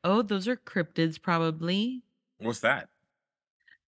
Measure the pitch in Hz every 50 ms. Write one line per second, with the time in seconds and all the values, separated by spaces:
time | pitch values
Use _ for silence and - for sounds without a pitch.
0 | - 175 190 220 240 208 214 196 185 226 254 240 _ - - 202 170 - _ -
1 | 165 165 156 - _ - 170 165 165 165 160 160 165 170 185 196 214 240 262 254
2 | - _ _ _ _ _ _ _ - 113 117 - - 113 135 117 - - _ _
3 | _ _ _ _ _ _ _ _ _ _ _ _ _ _ - _ _